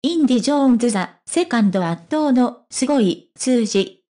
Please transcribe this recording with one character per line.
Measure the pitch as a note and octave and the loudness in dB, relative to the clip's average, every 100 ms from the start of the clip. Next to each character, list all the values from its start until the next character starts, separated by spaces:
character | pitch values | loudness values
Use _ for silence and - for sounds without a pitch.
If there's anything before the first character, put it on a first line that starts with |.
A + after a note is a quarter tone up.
イ | C#4 | -2
ン | E4+ C4 | 0 2
デ | B3 | 2
ィ・ | |
ジ | C4 | 0
ョ | C#4+ | 2
ー | C4+ | 2
ン | A#3 | 2
ズ・ | A#3+ | 0
ザ・ | G#3 F3+ _ - | -2 -6 _ -6
セ | E4 | -4
カ | F4 A#3 | -2 0
ン | G#3 | 2
ド | F#3+ | 0
圧 | E3+ E3+ - | -2 -6 -4
倒 | D#4 D4+ | -2 0
の | B3+ B3 - _ | 2 0 -4 _
す | - C4 | -6 0
ご | C#4+ | 2
い | G3 - _ _ | 0 -2 _ _
数 | B3+ B3 G#3+ | -2 0 0
字。 | G3 F#3+ _ _ | -2 -4 _ _